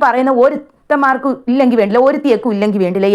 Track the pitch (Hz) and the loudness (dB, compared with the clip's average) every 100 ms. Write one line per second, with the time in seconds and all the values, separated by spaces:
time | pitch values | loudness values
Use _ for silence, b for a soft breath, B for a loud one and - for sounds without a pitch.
0 | 277 240 262 262 277 294 - _ - 294 | 0 0 0 2 0 0 -8 _ -4 -2
1 | 277 262 269 254 - 254 262 240 202 233 | 0 -2 -4 -4 -2 0 2 2 2 2
2 | 262 302 285 220 208 202 214 202 185 190 | 2 0 0 -2 -2 -2 -2 -2 -2 0
3 | 196 | 0